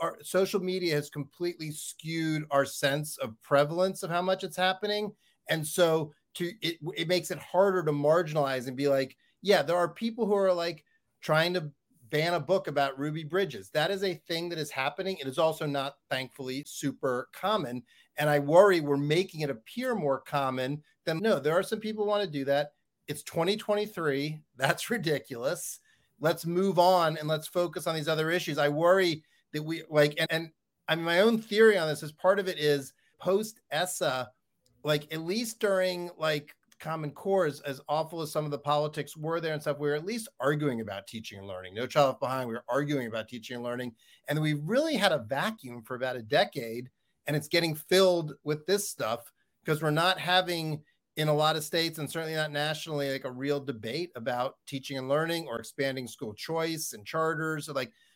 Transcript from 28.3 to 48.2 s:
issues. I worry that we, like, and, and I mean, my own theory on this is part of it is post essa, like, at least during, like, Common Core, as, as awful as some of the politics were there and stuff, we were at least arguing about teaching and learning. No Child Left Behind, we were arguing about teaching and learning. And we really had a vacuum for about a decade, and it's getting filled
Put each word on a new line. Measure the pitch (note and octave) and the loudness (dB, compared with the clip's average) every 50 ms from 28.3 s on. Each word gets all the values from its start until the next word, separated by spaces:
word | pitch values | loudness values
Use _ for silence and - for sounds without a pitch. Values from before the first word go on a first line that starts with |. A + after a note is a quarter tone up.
issues. | E3+ F3+ E3+ - D3 | 0 0 -2 -2 0
I | D3+ D3 D3 | 2 2 2
worry | D3 D3+ E3 F3 F#3 F#3+ F#3+ F3 D#3 D3 - _ _ _ _ _ - | 2 4 6 6 6 6 6 2 0 -2 -6 _ _ _ _ _ -8
that | D3+ D#3 | -6 -6
we, | D#3 E3 D#3+ D3+ - | -6 -6 -8 -8 2
like, | D#3 D3+ D3 D3 D3+ E3 | 4 6 6 6 4 0
and, | E3 D#3+ | -2 0
and | D#3+ E3 E3 D#3+ - _ _ _ _ _ _ - | 0 -2 -4 -6 -10 _ _ _ _ _ _ -2
I | D#3+ | -2
mean, | E3 E3 | 0 2
my | E3+ E3+ F3 | 4 4 6
own | G3+ A#3 A#3 | 6 6 6
theory | A3 A3 - G3+ G#3 A3+ A3 G#3 | 4 0 0 6 8 8 8 8
on | F#3 D#3+ D#3 | 6 4 2
this | D3+ D3+ D#3 | 0 -2 -6
is | D3 - | -10 -8
part | - - F#3 G3+ G3+ | 2 4 4 4 4
of | F#3+ F#3 | 2 -2
it | F3 D3+ | -2 0
is | D3 D3 C#3+ C#3+ C3 - - _ _ _ _ _ | 2 4 4 2 0 -4 -14 _ _ _ _ _
post | - E3+ F#3+ G3+ A3 A3 - _ _ _ | 0 0 2 2 0 -2 -8 _ _ _
essa, | C#3+ D3+ F3+ F3+ - - F3+ D3+ C3 C3 B2 B2 - _ _ _ _ _ _ _ _ _ - | -2 -2 -2 -2 -2 -2 0 0 0 0 -2 -6 -10 _ _ _ _ _ _ _ _ _ -2
like, | D3 D3+ D3+ D3+ - D#3+ | 0 0 0 0 -4 -8
at | D#3+ | -6
least | D#3+ E3+ F#3+ A3+ B3 A3+ - - | -4 -4 -2 -2 -4 -4 -4 -2
during, | - G3+ G3 F#3 F#3 F#3 F3+ F3 F3 F3 E3+ | 0 2 2 2 2 0 -2 -4 -6 -8 -6
like, | - D#3 D#3 D3+ D3+ D3+ - - _ _ _ _ - | -2 -2 0 0 -2 -4 -8 -18 _ _ _ _ -12
Common | - D#3 D#3+ D#3+ D#3 D3 | -8 -8 -6 -6 -6 -8
Core, | C#3 - - G3 G3 F#3+ F3+ | -8 -6 -2 2 2 4 2
as, | D3+ C3+ - | 2 0 -4
as | - C#3+ C3+ C3+ - - | -6 -8 -8 -8 -4 -2
awful | D3 D#3 D#3+ D#3 E3+ E3 D#3+ | -2 -2 -2 -2 -6 -6 -8
as | - - | -4 -4
some | D#3+ D3+ | -4 -4
of | D3+ | -4
the | C#3+ C#3 | -6 -4
politics | - D3 D3 D3 D3+ D3+ D3+ D#3 C#3+ - - | -2 0 0 0 0 -2 -4 -6 -8 -8 -10
were | D#3 D3+ D#3 E3 E3+ | -10 -6 -4 -4 -4
there | D#3+ D#3+ D#3 | -2 -4 -4
and | D3+ | -4
stuff, | D3+ D#3 C#3+ C3+ | -4 -4 -4 -2
we | D3 D3 | -2 -2
were | D3 | -2
at | D3+ D#3+ | -2 -4
least | F#3+ A#3 A#3+ A3 - - - | -6 -6 -8 -8 -10 -10 -2
arguing | B2 C#3 D3+ D3+ D3+ C#3+ B2 A2+ | 0 0 2 2 0 0 -2 -2
about | A2+ G#2+ G2 G2+ G2 | -4 -6 -8 -10 -12
teaching | - - A2+ A2 - G#2+ G2 | -12 -12 -12 -12 -12 -14 -12
and | G2 | -12
learning. | G2+ F#2+ F#2 F#2 F#2 F#2 | -10 -10 -10 -12 -10 -8
No | G#2+ B2 | -6 -6
Child | B2 - D#3 C#3+ C3+ | 0 2 4 4 4
Left | B2 - | 2 0
Behind, | C#3 B2 C3 C3 B2+ A#2+ | -4 -4 -2 -4 -4 -4
we | A2+ | -6
were | - - - | -8 -6 -2
arguing | B2 C#3 D3 D3 D3 C#3 B2 A2+ | -2 -2 0 0 -2 -2 -2 -4
about | G#2+ A2+ G#2+ - | -6 -8 -8 -8
teaching | A#2+ A#2+ A2 - B2+ | -12 -14 -12 -10 -10
and | A#2+ A#2+ | -8 -6
learning. | A#2+ A#2+ A#2+ B2 B2 A2+ _ _ _ - _ _ - | -6 -6 -6 -8 -10 -12 _ _ _ -20 _ _ -4
And | D3 D#3 | -2 0
we | D#3 D#3 D3+ | 0 0 0
really | D3 D3+ D#3+ A3 C4 D#4 D#4+ D4+ | -2 -2 0 0 0 2 2 0
had | G#3 G3 G3 D#3+ | 2 2 2 2
a | C#3+ | 0
vacuum | A2 G#2 C3 C#3 E3+ G#3+ A3 - - B2 A#2+ A#2+ A2+ | -2 -2 -2 -2 -2 -2 -4 -6 -10 -12 -12 -12 -10
for | - C3 | -10 -8
about | A#2+ B2+ C3 B2+ | -6 -4 -4 -4
a | B2+ A2+ | -6 -4
decade, | G#2 C3+ D#3+ G3+ - - D3 A#2 A2+ A2+ A#2+ B2+ B2+ - _ _ _ _ _ _ | 2 2 2 2 2 -2 -6 -8 -6 -8 -8 -10 -12 -18 _ _ _ _ _ _
and | - D3 | -2 -2
it's | D3+ D3+ - | -2 -2 0
getting | - E3+ E3+ E3 D#3 | 0 2 2 0 -2
filled | D3+ - - F#3 F#3 F#3+ F#3 F3+ F3 | -6 -2 4 6 6 8 6 6 4